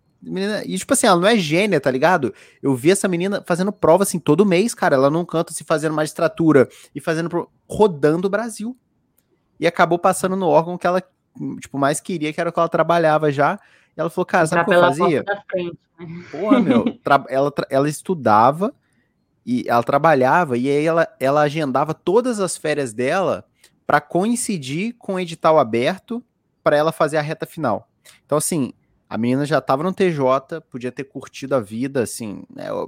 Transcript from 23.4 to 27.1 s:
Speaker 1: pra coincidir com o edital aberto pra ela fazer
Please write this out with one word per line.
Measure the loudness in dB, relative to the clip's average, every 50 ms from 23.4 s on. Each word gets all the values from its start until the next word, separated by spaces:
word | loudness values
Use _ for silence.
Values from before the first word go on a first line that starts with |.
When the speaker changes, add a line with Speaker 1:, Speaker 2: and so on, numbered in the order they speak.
| -6 _ _ _ _ _ _ _ _
Speaker 1:
pra | 0 0 0
coincidir | 0 0 -2 -2 -2 -2 -2 -4 -4 -6 -6 -6 -6 -6 -6 -6 -6 -6 -8 _
com | -10 -8 -6
o | -6
edital | -6 -8 -6 -2 2 4 4 4
aberto | 4 2 0 -2 0 -2 -2 -4 _ -12 -12 -12 -12 _ _ _ _ _ _ _ -2
pra | 0 2
ela | 2 2 0 0
fazer | 0 -2 -2